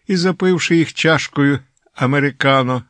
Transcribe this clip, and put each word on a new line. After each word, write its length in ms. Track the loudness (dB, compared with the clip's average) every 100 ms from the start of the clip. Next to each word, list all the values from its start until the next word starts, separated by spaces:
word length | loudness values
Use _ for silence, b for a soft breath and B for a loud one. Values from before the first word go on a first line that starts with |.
| -4
і 100 | -2
запивши 600 | 0 0 0 0 2 0
їх 160 | 0
чашкою 680 | -2 0 0 -2 -2 0 0 -6 _ _ -6
американо, 880 | -2 0 -2 -2 0 2 0 -4 -8